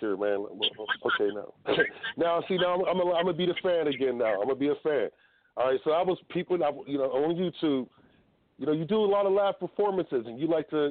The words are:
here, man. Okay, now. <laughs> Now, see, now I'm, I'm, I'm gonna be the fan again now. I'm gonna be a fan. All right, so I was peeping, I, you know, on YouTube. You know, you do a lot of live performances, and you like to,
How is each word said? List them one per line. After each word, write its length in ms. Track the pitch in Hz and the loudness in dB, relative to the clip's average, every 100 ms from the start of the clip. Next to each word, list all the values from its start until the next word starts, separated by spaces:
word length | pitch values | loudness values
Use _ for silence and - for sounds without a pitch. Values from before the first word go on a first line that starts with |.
here, 160 | 110 95 | -2 0
man. 300 | 104 101 101 98 104 - 104 - 120 | 0 0 -4 -4 -4 -4 -6 -4 -2
Okay, 220 | 117 104 | 0 0
now. 200 | 104 - - | -2 -10 -10
<laughs> 120 | - - 156 - - - | -2 0 0 -4 -10 -2
Now, 260 | 165 170 - | 0 0 0
see, 80 | 185 | 0
now 180 | 180 | 0
I'm, 60 | 180 175 180 | 0 0 0
I'm, 0 | 180 | 0
I'm 100 | 170 | 0
gonna 80 | 175 | 0
be 120 | 156 175 | 0 -2
the 80 | 160 | 0
fan 240 | 190 170 151 | 0 2 0
again 320 | 120 131 120 | 0 0 2
now. 220 | 113 98 | 0 0
I'm 80 | 113 | 0
gonna 80 | 131 | 0
be 120 | 139 | 0
a 40 | 143 | 0
fan. 260 | 160 143 101 - _ _ _ - | 0 0 0 -6 _ _ _ -2
All 120 | 127 | 0
right, 100 | 131 | 2
so 80 | 160 | 2
I 100 | 156 | 2
was 160 | 180 180 - | 2 -2 -2
peeping, 320 | 170 175 180 | -4 -2 0
I, 80 | 151 143 139 | 0 -2 -4
you 120 | 139 | -2
know, 60 | |
on 320 | 135 127 151 170 | 0 2 0 0
YouTube. 520 | 180 - 160 139 120 _ - _ _ _ _ - | -2 -2 0 0 -2 _ -20 _ _ _ _ -8
You 80 | 135 | -2
know, 60 | |
you 120 | 156 | 0
do 120 | 160 220 | 0 2
a 100 | 208 | 4
lot 200 | 202 202 | 4 4
of 60 | |
live 280 | 196 202 190 | 4 2 0
performances, 640 | 175 - 208 190 165 135 113 | -4 0 0 0 -2 -2 -4
and 140 | 117 | -4
you 80 | 160 | 0
like 200 | 165 151 | 0 0
to, 200 | 156 147 | 0 0